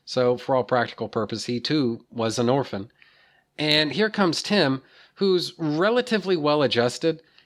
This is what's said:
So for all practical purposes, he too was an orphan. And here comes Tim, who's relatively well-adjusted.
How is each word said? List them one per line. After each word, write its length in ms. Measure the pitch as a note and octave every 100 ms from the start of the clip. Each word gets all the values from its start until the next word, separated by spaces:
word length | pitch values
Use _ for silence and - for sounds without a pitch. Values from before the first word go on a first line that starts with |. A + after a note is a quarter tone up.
So 320 | - B2+ B2 B2
for 200 | - B2+
all 80 |
practical 440 | - B2 A2+ - A2
purposes, 360 | A#2 G#2+ A2
he 160 | - A#2+
too 440 | A#2 D3+ B2 A#2 -
was 280 | A#2 A2+ A2+
an 100 | A#2+
orphan. 420 | C#3 B2+ G2 A2 _ _ _ _ _ _ -
And 360 | D3+ D3+ D3+
here 180 | C#3 G#3+
comes 320 | G#3+ F3+ D3
Tim, 400 | - G3+ C#3 C3 - - -
who's 380 | - G3 F3+ C#3+ -
relatively 800 | D#3 D3+ G3+ B3 B3 G#3+ F#3 F3
well-adjusted. 880 | D3 D3 B2+ A#2 A#2+ - E3 D#3 _ _